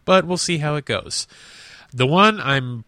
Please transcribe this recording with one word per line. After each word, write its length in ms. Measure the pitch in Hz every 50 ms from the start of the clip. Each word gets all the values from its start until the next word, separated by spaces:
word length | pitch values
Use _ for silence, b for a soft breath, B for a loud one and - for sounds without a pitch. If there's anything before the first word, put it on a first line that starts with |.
| B
But 200 | - 185 190 175
we'll 120 | 165 180 170
see 220 | - - 175 160
how 160 | 147 151 147
it 100 | 147 139
goes. 420 | - 113 95 - - - - - B B B B B B B B B B B B B -
The 120 | 123 127 131
one 340 | 151 180 202 220 214 208
I'm 420 | 127 131 139 135 131 123 123 117 107